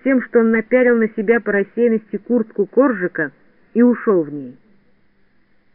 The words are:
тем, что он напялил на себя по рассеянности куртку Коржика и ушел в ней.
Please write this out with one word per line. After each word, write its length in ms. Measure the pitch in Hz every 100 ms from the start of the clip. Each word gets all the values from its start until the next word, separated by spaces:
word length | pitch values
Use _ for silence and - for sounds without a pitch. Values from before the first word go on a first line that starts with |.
тем, 180 | 262 262
что 160 | - 240
он 120 | 226
напялил 460 | 226 - 254 247 233
на 100 | 220
себя 300 | 220 196 233
по 120 | 202
рассеянности 640 | 196 196 226 240 220 - 202
куртку 480 | - 240 220 - 208
Коржика 640 | 233 277 202 175 - 147 - _ _ _
и 80 | 226
ушел 420 | 247 226 233 185
в 100 | 143
ней. 240 | 147 127 - _ _ _ _ _ _ _ _ _ _ _